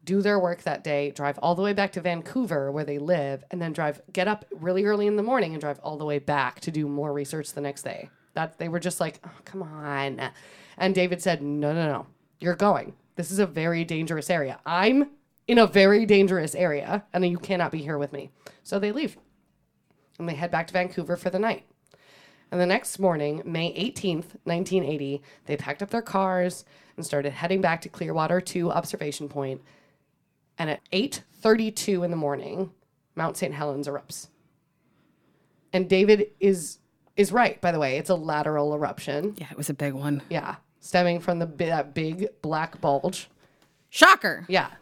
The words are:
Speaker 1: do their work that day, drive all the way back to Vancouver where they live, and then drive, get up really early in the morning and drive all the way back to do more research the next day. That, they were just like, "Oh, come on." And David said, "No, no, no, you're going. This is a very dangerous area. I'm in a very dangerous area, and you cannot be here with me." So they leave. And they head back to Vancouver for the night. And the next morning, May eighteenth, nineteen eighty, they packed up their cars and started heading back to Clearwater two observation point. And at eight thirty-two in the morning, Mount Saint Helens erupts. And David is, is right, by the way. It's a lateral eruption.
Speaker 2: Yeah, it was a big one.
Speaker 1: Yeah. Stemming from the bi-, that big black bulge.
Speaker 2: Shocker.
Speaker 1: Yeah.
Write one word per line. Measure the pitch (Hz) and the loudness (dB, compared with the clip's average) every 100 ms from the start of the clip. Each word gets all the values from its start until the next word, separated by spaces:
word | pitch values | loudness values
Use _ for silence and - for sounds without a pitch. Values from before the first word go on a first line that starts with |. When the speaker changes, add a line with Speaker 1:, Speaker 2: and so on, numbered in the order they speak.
Speaker 1:
do | 160 196 | 0 2
their | 202 202 | 4 4
work | 180 175 | 2 0
that | - 147 | -4 -4
day, | - 147 143 | -2 0 -2
drive | 139 143 143 | -2 -4 0
all | 156 175 | 0 2
the | |
way | 202 | 2
back | 202 196 | 2 0
to | 190 | -2
Vancouver | 170 170 160 254 240 156 139 | -2 -4 -4 -4 -2 -2 -2
where | 143 151 | -4 -4
they | 143 | -4
live, | 147 175 139 139 - | 0 0 0 -6 -8
and | 185 | -6
then | 165 | -6
drive, | 156 156 147 - | -2 -4 -4 -10
get | - 185 | -2 -2
up | 208 - | -2 -6
really | 196 165 185 202 | -8 -2 0 2
early | 208 208 | 2 2
in | 208 | 0
the | |
morning | 214 262 175 | 2 0 0
and | 160 | -2
drive | 147 139 | -6 -6
all | - 151 | -8 -6
the | 151 | -2
way | 147 | -2
back | 139 147 127 - | 0 0 0 -2
to | - | -6
do | 156 147 | -4 -2
more | 143 147 | -2 -4
research | 143 139 156 143 | -4 -4 -8 -8
the | - | -8
next | 143 143 | -8 -8
day. | 131 - - _ _ - | -10 -10 -14 _ _ -6
That, | 160 - | -6 -6
they | 165 | -4
were | 170 | -2
just | 175 - | -4 -2
like, | 165 - 175 | -2 -2 -20
"Oh, | - - | -20 -16
come | 190 | -12
on." | 165 151 147 139 139 123 131 - - - - - | -12 -10 -6 -2 -2 -4 -8 -10 -20 -20 -20 -2
And | 185 | 0
David | 185 180 180 | 2 2 0
said, | 190 165 | 0 0
"No, | 143 147 147 | -2 -2 0
no, | 160 156 | 0 0
no, | - - _ _ _ | -2 -6 _ _ _
you're | 175 170 | -2 2
going. | 202 156 107 - _ - | 4 2 -2 -16 _ -10
This | 165 | -6
is | 190 | 0
a | 196 | 0
very | 151 165 170 | 2 0 0
dangerous | 165 160 160 160 143 | -2 -2 -2 -4 0
area. | 175 135 - - | 0 0 -6 -4
I'm | 170 208 262 285 - _ _ - | 2 4 6 2 -4 _ _ 4
in | 240 | 6
a | 220 | 8
very | 202 196 208 220 | 8 8 8 8
dangerous | 202 196 185 156 | 6 6 4 -2
area, | - 180 147 - 202 - | 0 2 2 -2 -6 -4
and | 180 180 | 0 0
you | 175 | 0
cannot | - 185 160 | -2 -2 0
be | 160 | -2
here | 143 151 | -4 -4
with | 143 | -4
me." | 143 139 _ - - | -6 -14 _ -20 -20
So | - 196 | -6 -2
they | 208 | -2
leave. | 226 285 - _ _ _ _ _ _ _ _ _ _ | -2 -4 -6 _ _ _ _ _ _ _ _ _ _
And | 170 | -8
they | 147 | -6
head | 175 | -2
back | 165 165 | -4 -2
to | |
Vancouver | 185 180 180 160 175 | -2 -2 -4 -4 -4
for | 185 | -2
the | 185 | 0
night. | 220 175 _ _ _ _ _ - - _ _ | -2 -2 _ _ _ _ _ -20 -20 _ _
And | 180 | 0
the | 180 | 2
next | 190 - - | 2 0 0
morning, | 190 160 147 151 | 2 2 0 -4
May | - 165 170 | -4 -2 -2
eighteenth, | - 214 - 196 156 - - - | -2 -6 -2 -2 -2 -6 -12 -4
nineteen | 170 185 185 143 | -4 0 0 0
eighty, | 151 139 143 - - - | -4 -4 -6 -8 -20 -6
they | 147 | -6
packed | - 147 | -4 -6
up | 202 | -4
their | 233 | -4
cars | 226 190 190 185 180 180 - - _ - | -2 0 0 2 0 -4 -16 -20 _ -12
and | 160 | -4
started | 147 143 | -2 -2
heading | 135 170 190 | -4 0 2
back | 180 165 | 2 0
to | - | -6
Clearwater | - 160 160 156 180 | -8 -4 0 2 0
two | 180 180 170 | 0 -2 0
observation | 165 165 - 147 139 147 | 0 -2 -6 -6 -6 -8
point. | 143 135 131 - _ _ _ _ _ _ _ _ - | -6 -6 -6 -12 _ _ _ _ _ _ _ _ -8
And | 160 | -6
at | 147 _ | -6 _
eight | 185 269 - - _ | -2 -2 -4 -14 _
thirty-two | 226 220 220 214 - 190 | 4 4 2 -4 -2 0
in | 175 | 0
the | 165 | -2
morning, | 147 143 143 - 185 _ _ _ _ - | -2 -4 -6 -6 -8 _ _ _ _ -6
Mount | 160 135 | -4 -2
Saint | 185 143 | -6 -4
Helens | 147 139 139 | -4 -4 -6
erupts. | 143 - - - _ _ _ _ _ _ _ _ _ _ _ _ _ _ | -8 -10 -16 -18 _ _ _ _ _ _ _ _ _ _ _ _ _ _
And | 185 185 | 0 4
David | 185 208 214 208 _ | 6 8 8 6 _
is, | 196 185 151 - _ _ _ - | 2 2 -2 -14 _ _ _ 0
is | 196 | 2
right, | 220 233 220 | 4 2 2
by | 180 | 0
the | 165 | 2
way. | 143 135 | 0 -2
It's | 156 | 0
a | 180 | 0
lateral | 160 151 151 151 147 | 0 -2 0 0 0
eruption. | 147 151 - - 143 190 208 | 0 -2 -4 -6 -4 -4 -6
Speaker 2:
Yeah, | 156 | -14
it | - | -8
was | 147 | -6
a | 143 | -4
big | 143 | -4
one. | 135 143 147 - | -4 -4 -4 -4
Speaker 1:
Yeah. | 165 - - _ _ | -6 -6 -12 _ _
Stemming | - 180 175 170 | 0 2 4 2
from | 170 170 | -2 -2
the | 165 | -4
bi-, | 143 165 | -2 0
that | 160 147 | 0 -2
big | 151 156 165 208 - | -4 -4 -4 -6 -6
black | 156 156 160 - | -4 -4 -4 -2
bulge. | 156 139 170 190 - _ _ _ _ _ _ | 0 2 0 -6 -12 _ _ _ _ _ _
Speaker 2:
Shocker. | - 330 381 202 151 175 | 6 8 8 0 -6 0
Speaker 1:
Yeah. | 185 - - | 0 0 -10